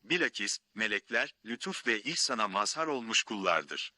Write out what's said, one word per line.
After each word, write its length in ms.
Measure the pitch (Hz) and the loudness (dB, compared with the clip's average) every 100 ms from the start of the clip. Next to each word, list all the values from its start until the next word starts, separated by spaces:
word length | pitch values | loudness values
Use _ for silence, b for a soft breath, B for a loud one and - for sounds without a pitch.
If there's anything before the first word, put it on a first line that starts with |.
Bilakis, 540 | 104 175 139 - 101 - _ | 0 2 2 0 -4 -4 _
melekler, 600 | 107 110 101 - 113 143 - | -4 0 0 0 -2 -2 -6
lütuf 420 | 107 117 - - 120 | -8 -6 -4 -4 0
ve 160 | 110 | 0
ihsana 460 | 117 165 - 120 107 | 0 0 0 2 2
mazhar 380 | 95 104 156 160 | 2 0 0 -2
olmuş 360 | 139 113 110 | -2 0 0
kullardır. 720 | - 107 92 82 71 76 - | 0 0 2 2 0 -6 -8